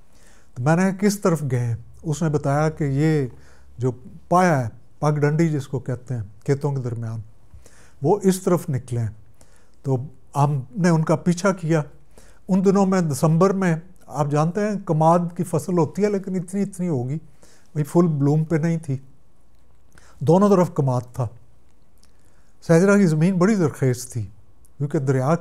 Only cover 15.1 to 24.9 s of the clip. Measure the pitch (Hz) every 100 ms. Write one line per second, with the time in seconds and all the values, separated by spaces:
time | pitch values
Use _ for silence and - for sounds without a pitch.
15.1 | 175 170 - 170 151 - 175 151 - 208
16.1 | 196 190 185 175 196 196 175 180 135 123
17.1 | 156 - - - - - 147 143 175 175
18.1 | 147 143 156 160 160 165 165 160 131 -
19.1 | - - - - - - - - - -
20.1 | - 131 180 202 185 175 - 135 123 -
21.1 | - 117 - - - - - - - -
22.1 | - - - - - - 165 196 202 180
23.1 | 156 175 180 185 208 151 - 131 123 -
24.1 | 117 98 - - - - - 143